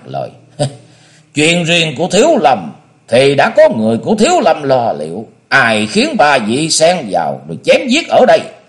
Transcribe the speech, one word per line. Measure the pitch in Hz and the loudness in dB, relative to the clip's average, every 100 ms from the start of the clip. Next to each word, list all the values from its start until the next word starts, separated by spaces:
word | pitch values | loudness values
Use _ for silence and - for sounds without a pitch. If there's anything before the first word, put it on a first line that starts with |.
lời: | 64 67 60 - _ - | -12 -10 -12 -14 _ -8
<laughs> | 143 - - _ _ _ _ | -8 -8 -20 _ _ _ _
"Chuyện | - 156 175 | -2 0 0
riêng | 165 170 160 131 | 0 0 -2 -4
của | 175 | -2
Thiếu | 180 294 285 | 2 2 2
Lâm | 151 117 85 - _ _ _ | 2 0 -4 -18 _ _ _
thì | 117 139 | 2 2
đã | 135 160 | 2 2
có | 254 311 151 | 4 4 2
người | 110 113 | -2 -2
của | 160 | -2
Thiếu | 214 269 349 | 0 2 2
Lâm | 208 156 | 2 0
lo | 139 131 117 | 0 0 0
liệu, | 76 78 87 113 _ _ | -4 -8 -10 -14 _ _
ai | 131 120 110 107 | 0 2 0 -2
khiến | 202 294 254 | -2 -2 2
ba | 147 135 | 2 2
vị | 104 123 160 | 0 -4 -2
xen | - 160 180 117 | 0 2 0 -2
vào | 87 76 69 73 | -4 -4 -6 -10
rồi | 82 | -6
chém | - 311 294 | 0 0 0
giết | 269 - | -4 0
ở | - 233 | 2 4
đây? | 160 - - | 2 0 -16